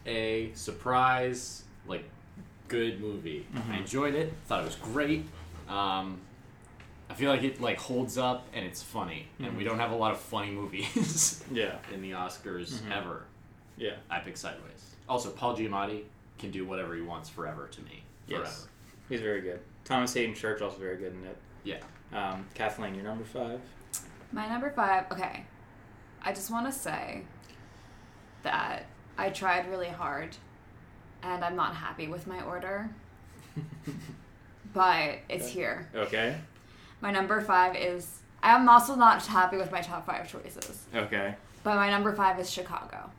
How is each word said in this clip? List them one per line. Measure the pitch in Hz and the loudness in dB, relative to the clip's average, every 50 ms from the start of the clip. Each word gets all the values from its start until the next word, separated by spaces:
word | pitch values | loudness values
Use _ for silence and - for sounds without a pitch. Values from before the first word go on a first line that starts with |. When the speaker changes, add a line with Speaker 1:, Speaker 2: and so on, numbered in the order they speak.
| - | -6
Speaker 1:
a | 120 117 113 110 110 110 113 113 110 - | -4 -2 0 0 2 2 0 0 -2 -6
surprise, | - - - - - - 127 127 127 127 127 127 127 127 127 123 120 - - - - - - - - - - | -8 -8 -8 -8 -4 0 4 6 6 8 8 6 6 4 0 0 -2 -6 -8 -10 -12 -14 -16 -18 -18 -10 -8
like, | - - - - - - - - - - - - - - - - | -6 -6 -6 -10 -14 -18 -20 -18 -16 -16 -16 -16 -18 -18 -8 -2
good | 120 117 117 113 104 95 | 0 0 2 0 0 -2
movie. | 104 107 104 95 80 85 76 73 73 - - | -4 -4 -4 -4 -6 -6 -6 -6 -8 -6 -6
Speaker 2:
Mm-hmm. | 131 113 117 | -6 -4 -4
Speaker 1:
I | 110 98 | -4 -4
enjoyed | 98 - - 135 143 147 139 | -4 -2 0 2 2 2 2
it. | 147 160 156 156 - - | 2 0 -2 -4 -8 -4
Thought | - 113 92 | -2 -2 0
it | 85 | 0
was | 82 82 | -2 -6
great. | - - 107 113 143 147 143 156 160 156 - - - - - - - - - | -8 -8 -4 0 0 2 2 2 2 0 -4 -10 -14 -14 -14 -14 -14 -10 -6
Um, | 98 101 101 98 95 95 95 95 95 90 - - - - - - - - - - - - - - - - - - | -4 -2 0 2 2 0 0 -2 -6 -10 -12 -16 -20 -20 -20 -20 -20 -20 -20 -20 -20 -20 -20 -20 -20 -20 -14 -12
I | - | -2
feel | - 131 139 | 2 4 4
like | 139 127 123 | 4 4 4
it, | 135 127 - | 0 0 0
like, | 120 117 101 - | 0 0 0 0
holds | - - 127 123 127 113 110 123 | -2 -2 0 0 0 0 0 2
up | 127 127 127 123 - - - | 2 2 2 0 -4 -8 -8
and | 117 95 | -6 -6
it's | 90 90 - - | -6 -8 -10 -12
funny. | - - 113 95 85 80 78 - - - - | -8 -6 -6 -4 -4 -6 -8 -10 -12 -10 -8
And | 135 120 117 | -6 -6 -4
we | 110 101 | -2 -2
Speaker 2:
Mm-hmm. | 98 | 0
Speaker 1:
don't | 113 113 | 0 0
have | 120 113 | 0 0
a | 113 | 2
lot | 113 110 110 | 2 2 2
of | 101 - | 2 0
funny | - - - 107 101 101 | -4 -4 -4 -2 -2 -2
movies | 101 101 101 98 95 95 98 - - 233 - 151 - - - - - - - - | -4 -4 -6 -6 -4 -4 -4 0 2 2 2 2 4 4 4 4 2 -2 -6 -4
<laughs> | |
Speaker 2:
Yeah. | 135 117 107 98 87 - - - 101 | 0 0 0 0 0 -4 -8 -10 -10
Speaker 1:
in | 98 | -8
the | 95 95 | -6 -6
Oscars | 95 92 90 92 - - - 104 90 87 87 82 - | -4 -4 -4 -6 -6 -8 -8 -8 -6 -6 -6 -6 -8
Speaker 2:
Mm-hmm. | 117 110 107 | -8 -6 -4
Speaker 1:
ever. | 101 101 98 87 80 69 - - - - - - - - - - - - | -4 -4 -4 -4 -8 -10 -10 -14 -18 -20 -20 -20 -20 -20 -20 -20 -12 -6
Speaker 2:
Yeah. | 120 104 - - - - | -6 -6 -6 -6 -6 -4
Speaker 1:
I | 87 87 | -4 -4
pick | 82 92 85 - | -4 -6 -10 -8
Sideways. | - 85 - - - - - - - - - - - - | -8 -10 -10 -10 -14 -16 -18 -18 -20 -20 -20 -18 -4 -2
Also, | 127 123 117 101 | -2 -2 -2 -4
Paul | - - 123 123 120 110 | -6 -2 -2 0 0 0
Giamatti, | 110 107 101 98 101 101 107 107 104 - - - - - - - - | 0 0 0 0 -2 -2 -4 -6 -8 -12 -16 -20 -20 -20 -16 -12 -10
can | 98 | -8
do | 98 95 92 | -6 -6 -4
whatever | 92 95 92 90 85 85 | -4 -4 -4 -4 -6 -6
he | 85 | -6
wants | 82 85 85 80 78 - | -6 -6 -8 -10 -10 -12
forever | - - 82 76 76 73 71 71 | -10 -8 -6 -6 -6 -8 -10 -12
to | - - | -14 -16
me. | - - - - - - - - - - | -16 -16 -16 -18 -18 -20 -20 -20 -10 -6
Speaker 2:
Yes. | - 82 | -6 -4
Speaker 1:
Forever. | 82 78 - - - - - - - - - - - - | -4 -6 -8 -10 -12 -16 -18 -20 -20 -20 -20 -20 -8 -6
Speaker 2:
He's | 131 117 | -4 -2
very | 110 107 104 98 | 0 0 0 0
good. | 92 90 87 87 - - - - - | -2 -4 -6 -6 -10 -14 -20 -20 -6
Thomas | - 135 131 123 120 - | 0 0 2 2 2 2
Hayden | 127 120 113 107 | 2 0 0 0
Church | - - 110 107 - | -2 -2 -2 -2 0
also | 104 98 87 95 | -2 -4 -4 -6
very | 95 92 92 92 | -6 -6 -4 -4
good | 95 92 90 | -6 -8 -8
in | 92 92 | -8 -10
it. | 92 - - - - - - - | -10 -12 -14 -16 -18 -20 -12 -8
Speaker 1:
Yeah. | 101 92 - - - - - - - 107 | -8 -8 -8 -10 -14 -18 -20 -16 -8 -6
Speaker 2:
Um, | 104 98 95 92 95 98 95 - | -4 -2 -2 -4 -6 -8 -10 -6
Kathleen, | - 113 107 107 - 110 101 95 | -2 -2 -2 -2 -2 -4 -6 -6
your | 95 98 | -6 -6
number | 107 110 113 113 | -6 -6 -6 -8
five? | 113 - 135 123 117 117 127 123 - - - - - - - - - - - - - | -8 -6 -4 -4 -4 -4 -6 -10 -12 -18 -20 -12 -10 -10 -10 -10 -12 -16 -18 -16 -10
Speaker 3:
My | - 214 214 220 | -6 -6 -4 -2
number | 233 247 254 285 | -2 -2 -2 0
five, | 277 - 214 196 190 190 185 - | 2 4 4 6 6 4 4 2
okay. | - - 185 175 - - - - - - - - - - - - - - - - - - | -2 -4 -4 -4 -4 -8 -12 -14 -18 -20 -20 -20 -20 -20 -20 -20 -20 -20 -20 -20 -16 -6
I | - 196 | -4 -4
just | 196 196 - - | -4 -2 -4 -4
wanna | 220 233 233 269 | -2 -2 0 -2
say | 262 - - 165 156 - - - - - 185 - - - - - - - - - - - - - - - - - - - - - - - - | -2 -4 -4 -4 -4 -4 -4 -6 -8 -10 -10 -12 -16 -18 -20 -20 -18 -18 -18 -18 -20 -20 -20 -20 -20 -20 -20 -20 -20 -20 -20 -20 -20 -8 -2
that | - - - - - - - - - - - - - - - | 0 0 2 0 0 -4 -6 -8 -12 -16 -20 -20 -10 -6 -2
I | 196 196 | -2 -2
tried | 190 - 196 190 175 180 180 180 | 0 0 2 4 4 4 2 0
really | 190 185 180 175 | -2 -2 -4 -4
hard, | 170 170 175 143 143 139 156 165 - - - - - - - - - - - - - - - - - - | -4 -4 -4 -2 -2 -4 -6 -8 -10 -14 -16 -20 -20 -20 -20 -20 -20 -20 -20 -20 -20 -20 -20 -20 -16 -10
and | - 180 180 175 175 | -6 -4 -2 0 0
I'm | 175 180 | 0 2
not | 180 160 - - | 2 0 0 0
happy | - - - - - 165 151 | -4 -6 -8 -6 -6 -6 -6
with | 160 180 160 190 | -6 -6 -6 -8
my | 180 180 | -8 -8
order. | - - 175 180 180 185 196 202 214 226 220 - - - - - - - - - - - - | -6 -6 -6 -4 -4 -4 -4 -4 -4 -6 -8 -10 -14 -18 -20 -20 -20 -20 -18 -18 -18 -10 -8
Speaker 2:
<laughs> | 151 - - - - - - 139 - - - - - - - - - - - - - - - - | -8 -8 -8 -10 -10 -8 -8 -8 -8 -10 -12 -14 -14 -16 -20 -20 -20 -20 -20 -20 -18 -18 -4 2
Speaker 3:
But | 196 185 185 175 160 156 147 - - - - | 6 6 8 8 6 4 2 0 -4 -6 -6
it's | - - 120 | -4 -4 -4
Speaker 2:
Okay. | 123 123 | -4 -4
Speaker 3:
here. | - - 110 117 - - - - | -2 -2 -2 -2 -4 -6 -6 -2
Speaker 2:
Okay. | 110 104 - 110 110 113 120 143 160 156 - - - - - - - - - - - | -2 0 2 2 2 2 2 0 -2 -8 -12 -18 -20 -20 -20 -20 -20 -20 -20 -12 -6
Speaker 3:
My | - 202 | -2 0
number | 202 190 190 185 214 214 | 2 2 2 4 2 2
five | 202 208 190 180 180 180 180 | 4 6 6 8 8 6 4
is, | - - 180 180 180 175 - - - - - - - | 2 0 0 0 -2 -6 -8 -12 -14 -16 -20 -6 2
I'm | - - 233 247 254 240 | 8 10 10 10 12 12
also | 240 240 220 - 277 | 12 12 12 10 8
not | 254 240 226 - - - - | 10 10 10 10 10 4 4
happy | 214 190 180 180 202 190 | 6 6 6 6 4 2
with | 190 165 | 0 0
my | 180 175 | -2 -2
top | 170 175 175 170 - - | -2 -2 -6 -6 -4 -4
five | - - - - | -4 -4 -4 -6
choices. | - - - - - - - - - - - - - | -10 -12 -12 -12 -10 -10 -10 -10 -10 -12 -14 -4 -2
Speaker 2:
Okay. | 117 104 104 110 101 98 101 104 - - - - - - | 0 0 2 2 0 0 0 -2 -6 -10 -18 -20 -4 0
Speaker 3:
But | 208 208 | 2 4
my | 202 202 202 | 6 6 6
number | 202 202 202 208 202 | 6 4 4 2 4
five | 202 196 190 185 185 | 6 6 6 6 4
is | 180 180 | 0 -2
Chicago. | - - 180 180 180 - - - - - - - - | -4 -4 -4 -4 -6 -6 -6 -8 -10 -12 -12 -14 -16